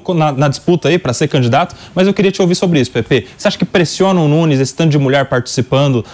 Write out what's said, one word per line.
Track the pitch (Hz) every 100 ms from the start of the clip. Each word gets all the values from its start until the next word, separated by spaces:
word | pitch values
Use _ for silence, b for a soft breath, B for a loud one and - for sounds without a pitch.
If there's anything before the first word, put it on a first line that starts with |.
| -
na, | 170 151
na | 131 147
disputa | - - 175 139
aí | 175
pra | 131
ser | 120 156
candidato, | 147 120 135 180 - B 180
mas | 190
eu |
queria | 202 196
te | 185
ouvir | 180
sobre | 175 185 160
isso, | -
Pepe. | 120 - 131 - -
Você | 202
acha | -
que | 185
pressiona | 196 156 - 190 180
o | 151
Nunes, | 151 165 135
esse | 131 -
tanto | 165
de | 147
mulher | 131 139 135
participando | 127 - - - 135 143 123 -